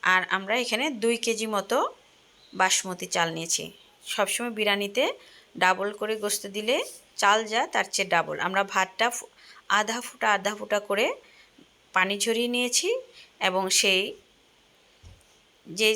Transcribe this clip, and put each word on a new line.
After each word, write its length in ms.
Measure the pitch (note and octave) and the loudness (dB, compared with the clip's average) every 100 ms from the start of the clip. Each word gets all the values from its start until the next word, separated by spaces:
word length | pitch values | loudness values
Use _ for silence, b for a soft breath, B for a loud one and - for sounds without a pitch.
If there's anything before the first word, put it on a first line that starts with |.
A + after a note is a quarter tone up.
আর 180 | G3 F#3 F#3 | 4 2 2
আমরা 260 | F#3 G3 A#3 | -4 0 -2
এখানে 280 | A#3+ A3 D4 B3 | 0 -2 -2 -2
দুই 160 | A3+ A#3 | 0 0
কেজি 300 | A#3 A3+ A3 | 0 -2 -2
মতো 300 | G#3 G3 B3 A#4+ - _ _ _ _ _ | -4 0 0 0 -6 _ _ _ _ _
বাসমতি 540 | F#3 F#3 F#3 F#3+ F3+ F3+ | 0 2 2 -2 -8 -4
চাল 220 | F3+ E3+ | 0 0
নিয়েছি। 300 | E3 E3 - D#3+ - - _ | -2 -4 -4 -4 -14 -20 _
সবসময় 500 | - - G3 - A#3+ G#3+ | -10 -2 -2 -2 -6 -2
বিরিয়ানিতে 480 | G#3 G3+ G3+ G3+ D#4 C5+ B B B - | 0 2 0 0 -2 -2 B B B 0
ডাবল 340 | F#3 F#3 G3 | 2 2 0
করে 200 | G#3 G#3 A3 | -4 -4 -2
গোশত 280 | G#3 G#3 G#3 | -2 -4 -6
দিলে 280 | G3+ G#3+ D4 C#5 - - - | -8 -2 0 -2 -10 -20 0
চাল 220 | G3+ G#3+ A3 | 4 4 2
যা 160 | A3 C4+ | -2 0
তার 180 | - G3 | -2 -2
চেয়ে 200 | - F#3+ | -2 2
ডাবল। 260 | E3+ D#3 D3+ | 2 0 -2
আমরা 220 | F3+ F#3+ | -2 0
ভাতটা 440 | G3 G3 F#3 - A#3 | 0 0 0 0 0
ফু-, 220 | A#3+ - _ B B B | 0 -12 _ B B B
আধা 280 | - G#3+ A#3 | 0 0 -4
ফুটা 260 | A#3+ - A3+ | -8 -4 2
আধা 200 | G3+ G3 G#3 | 2 0 -4
ফুটা 240 | G#3 G#3 | -2 -2
করে 260 | G#3 G3+ B3+ C5+ b b b _ - _ _ | 0 0 0 -2 b b b _ -20 _ _
পানি 220 | F#3 F#3 G3+ | 0 2 0
ঝরিয়ে 320 | G#3+ A3+ A#3+ | 0 0 0
নিয়েছি 400 | A#3+ B3 B3 F4+ B4+ - B B _ | 0 0 0 0 -2 -6 B B _
এবং 220 | F#3+ F#3 F#3+ | 0 2 2
সেই 320 | - G3+ F#3 G#3+ - _ _ _ _ _ _ _ _ - - _ _ _ _ - | 2 4 2 0 -8 _ _ _ _ _ _ _ _ -20 -20 _ _ _ _ -14
যে 220 | F3 G#3+ | 0 0